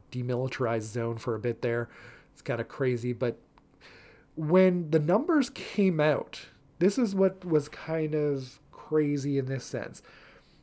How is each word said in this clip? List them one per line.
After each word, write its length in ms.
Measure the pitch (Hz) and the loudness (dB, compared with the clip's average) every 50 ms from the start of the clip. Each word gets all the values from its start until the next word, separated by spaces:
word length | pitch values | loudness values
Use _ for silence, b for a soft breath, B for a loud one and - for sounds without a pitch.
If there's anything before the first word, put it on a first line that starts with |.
| - - | -16 -10
demilitarized 720 | - 127 123 127 123 123 131 123 - - 127 113 117 113 107 | -8 -6 -4 -2 -2 -2 -2 -4 -2 -2 -2 0 0 -2 -4
zone 340 | 107 107 123 117 117 113 | -4 -4 -4 -2 -2 -4
for 180 | 113 - 123 113 | -4 -4 -4 -4
a 40 | 104 | -2
bit 220 | 110 120 113 - | -2 -4 -4 -2
there. 280 | - 120 117 120 120 B B B B B B B B B | -2 -2 0 -2 -4 B B B B B B B B B
It's 100 | B - | B -14
kinda 220 | - - 120 113 113 | -6 -6 -4 -4 -6
crazy, 500 | - - - 135 127 123 113 123 123 120 | -8 -4 -2 0 0 0 -2 -2 -4 -4
but 260 | 104 127 120 - - _ _ _ - _ _ _ B B B B B B B B B B B - | -2 -2 -2 -2 -6 _ _ _ -20 _ _ _ B B B B B B B B B B B -10
when 560 | 160 156 151 180 185 185 185 180 175 165 151 | -6 -2 4 6 6 6 6 4 2 -2 2
the 80 | 156 151 | 2 2
numbers 500 | 147 156 180 240 311 349 320 294 - - | 4 4 2 2 2 4 2 2 2 0
came 500 | - - - - - 214 196 185 165 156 | -4 -12 -12 -4 0 2 4 4 4 4
out, 480 | 151 156 135 - - - - - - - - _ _ _ _ - | 2 2 2 0 -2 -8 -14 -18 -18 -20 -20 _ _ _ _ 2
this 180 | 170 208 208 | 2 2 2
is 180 | 269 240 196 196 | 2 0 0 2
what 280 | 190 190 185 190 - 180 | 2 2 2 2 -2 -4
was 240 | 180 160 151 139 - | 0 0 0 0 -2
kind 440 | - - - 160 160 160 156 151 156 | -12 -14 -8 -4 -2 -2 -2 -2 0
of 460 | 151 151 147 143 135 131 127 - - _ _ | 0 0 0 0 -2 -4 -10 -16 -20 _ _
crazy 640 | - - - - 156 156 151 147 147 139 131 143 139 | -20 -20 -8 0 2 2 2 2 0 0 0 0 0
in 80 | 139 127 | 0 0
this 180 | 131 135 131 - | -2 -4 -6 -6
sense. 380 | - - 113 - - - - B B B B B B B B B B B B | -6 -6 -6 -6 -8 -12 -16 B B B B B B B B B B B B